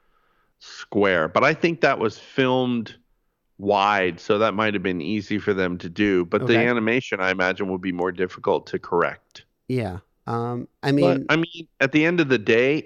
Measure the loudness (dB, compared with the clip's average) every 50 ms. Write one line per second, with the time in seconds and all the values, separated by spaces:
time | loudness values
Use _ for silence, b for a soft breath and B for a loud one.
0 | _ _ _ _ _ _ _ _ _ _ _ _ -20 -20 -18 -18 -14 -6 -2 0
1 | 2 2 2 2 2 2 2 2 2 2 2 2 0 -2 0 2 2 2 2 2
2 | 0 -4 -4 -6 -14 -8 -2 0 0 2 2 0 0 0 -2 -4 -4 -8 -12 -20
3 | _ _ _ _ _ _ _ _ _ _ _ -6 -2 0 2 2 4 4 2 2
4 | 0 0 -2 -4 -2 0 0 2 2 0 0 0 0 0 0 -2 -2 -2 -4 -4
5 | -4 -4 -4 -6 -4 -4 -6 -4 -2 -2 -2 0 0 -2 -4 -6 -10 -8 -4 -2
6 | 0 2 2 2 0 0 -2 -2 0 2 2 2 2 2 0 0 0 0 0 0
7 | -2 -4 -4 -2 -2 0 0 0 0 0 0 -2 -4 -4 -4 -4 -4 -4 -4 -2
8 | -2 -4 -2 -4 -6 -6 -6 -6 -2 0 0 0 -2 -4 -8 -10 -6 -4 -2 0
9 | 0 0 -2 -6 _ _ -20 -20 -20 _ _ _ _ -6 -4 -4 -4 -6 -8 -10
10 | -14 _ _ _ -10 -6 -6 -4 -4 -4 -6 -8 -10 -12 _ _ -2 0 2 4
11 | 4 4 2 2 0 0 2 2 0 -2 -6 -12 -18 -12 _ -2 0 2 2 4
12 | 4 4 4 2 2 2 2 2 2 4 4 4 4 4 2 0 0